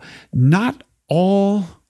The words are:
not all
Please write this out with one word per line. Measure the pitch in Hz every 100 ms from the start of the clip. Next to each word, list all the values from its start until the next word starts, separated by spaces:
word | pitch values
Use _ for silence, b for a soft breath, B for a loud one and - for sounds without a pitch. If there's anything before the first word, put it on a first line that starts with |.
| B B B
not | - 127 180 240 277 - _ -
all | 156 190 196 196 202 170 - _